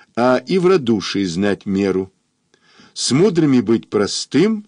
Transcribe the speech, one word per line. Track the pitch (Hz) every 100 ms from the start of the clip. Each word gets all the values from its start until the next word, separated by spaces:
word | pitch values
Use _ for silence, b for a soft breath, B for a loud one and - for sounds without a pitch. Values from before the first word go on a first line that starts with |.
| b -
а | 123 127
и | 123 180
в | 180
радушии | 190 117 107 - 101 95
знать | 82 101 95 101
меру, | 98 98 92 95 _ _ _ _ b b b b
с | - -
мудрыми | 131 214 175 151 127
быть | 101 113 -
простым, | 107 98 - - 139 208 214